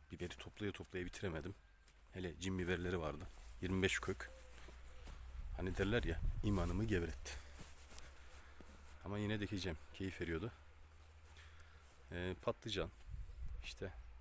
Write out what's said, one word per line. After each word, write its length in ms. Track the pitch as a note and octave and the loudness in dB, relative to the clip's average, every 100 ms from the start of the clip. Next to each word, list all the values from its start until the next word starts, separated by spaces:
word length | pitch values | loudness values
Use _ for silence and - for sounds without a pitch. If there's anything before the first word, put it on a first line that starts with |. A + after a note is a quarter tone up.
| - | -10
biberi 240 | F2 F2+ - | -4 -4 -4
toplaya 360 | - - G#2 | -10 -2 0
toplaya 320 | - F#2 F#2 F2+ | 0 -2 -2 -2
bitiremedim. 480 | - G2+ D#2+ E2 - - - - - - | 0 0 0 -2 -6 -12 -20 -20 -20 -10
Hele 280 | F#2+ F#2 D#2+ | -4 -2 0
cin 180 | F#2 F#2 | 2 4
biberleri 420 | F2 F2+ F2+ F2+ | 4 4 4 4
vardı. 260 | D#2 D2 E2+ - - - | 2 0 -4 -8 -10 -2
Yirmi 220 | F#2 F#2+ | 2 6
beş 160 | F#2 - | 6 6
kök. 320 | - F#2+ - - - - - - - - - - - - - - | 2 0 -2 -8 -10 -10 -10 -10 -10 -8 -8 -8 -6 -4 -2 0
Hani 200 | F2+ F2 | 2 4
derler 260 | G2 A#2 | 6 6
ya, 180 | F#2+ D#2+ - - | 6 4 4 4
imanımı 420 | G#2+ G2 E2+ F2+ | 6 6 6 6
gevretti. 480 | A2+ F#2+ E2 - - - - - - - - - - - - - - - - - - - | 6 6 4 0 -4 -4 -6 -8 -8 -8 -8 -8 -8 -10 -10 -10 -10 -12 -12 -12 -12 -8
Ama 140 | F2+ G#2 | -2 0
yine 220 | G#2 G#2+ | 2 2
dikeceğim. 380 | G2+ G2+ F#2 E2 - | 2 2 0 -2 -4
Keyif 260 | - F#2+ - | -2 -2 0
veriyordu. 320 | E2+ D#2+ G#2+ - - - - - - - - - - - - - - - - | 0 2 0 -4 -12 -16 -16 -16 -16 -16 -14 -14 -14 -14 -14 -16 -16 -16 -6
Ee, 220 | F2+ F2+ F2 | -2 0 2
patlıcan, 480 | - - A#2 G2+ E2 - - - - - - - | 0 0 0 2 0 -2 -8 -6 -6 -4 -4 -2
işte 280 | - - F#2+ - - - | -4 -4 -4 -6 -10 -12